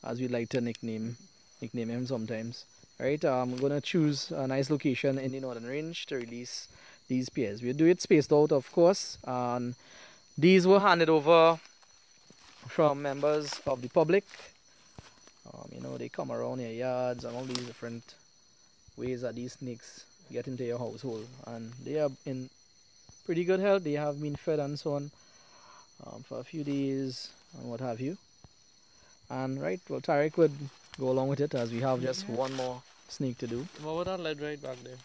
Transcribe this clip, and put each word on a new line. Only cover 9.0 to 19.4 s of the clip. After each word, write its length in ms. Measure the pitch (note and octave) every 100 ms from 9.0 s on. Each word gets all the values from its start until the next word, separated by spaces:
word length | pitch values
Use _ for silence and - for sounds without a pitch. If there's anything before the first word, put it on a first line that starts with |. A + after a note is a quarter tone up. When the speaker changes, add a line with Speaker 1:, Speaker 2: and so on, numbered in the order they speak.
| - -
Speaker 1:
and 500 | - B2+ B2 B2 B2 B2 - - - - _ -
these 280 | E3 F#3+ F3+
were 140 | G3
handed 300 | G3+ E3+ D#3+
over 500 | D#3+ D3 E3 E3 E3 - _ _ _ _ _ _ - - - -
from 340 | - D3+ C#3
members 580 | C#3+ C#3 D3 D3+ D3 - -
of 160 | B2+
the 60 | B2+
public. 360 | F3 D#3 F#3+ - - - _ _ _ - - - - - _ -
Um, 160 | - -
you 80 | B2
know, 160 | B2+ B2+
they 100 | A#2+
come 240 | - C#3
around 280 | A#2 A#2+ B2+
your 100 | A#2
yards 540 | A2+ B2+ B2+ B2+ B2 B2
and 100 | A#2+
all 80 |
these 220 | C3 B2 A#2+
different 480 | A2 A#2+ A#2 - - _ _ _ _ _ _ - -
ways 240 | B2 B2
that 140 | B2
these 180 | A2+